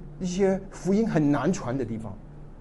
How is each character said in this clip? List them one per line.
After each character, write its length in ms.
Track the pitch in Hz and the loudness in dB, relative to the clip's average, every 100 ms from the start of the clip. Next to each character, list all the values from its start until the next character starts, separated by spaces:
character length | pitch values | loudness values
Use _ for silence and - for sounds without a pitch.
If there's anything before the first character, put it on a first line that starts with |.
| - - | -12 -8
一 80 | 185 | -4
些 340 | 180 196 190 - | 2 4 4 -2
福 240 | - 170 | -6 0
音 140 | 196 226 | 2 4
很 220 | 165 147 | 4 4
难 220 | 143 139 | 4 2
传 240 | 185 - 135 | 0 -2 -2
的 80 | |
地 140 | 113 113 | -2 -4
方， 180 | 107 95 - - - - | -6 -12 -14 -16 -16 -16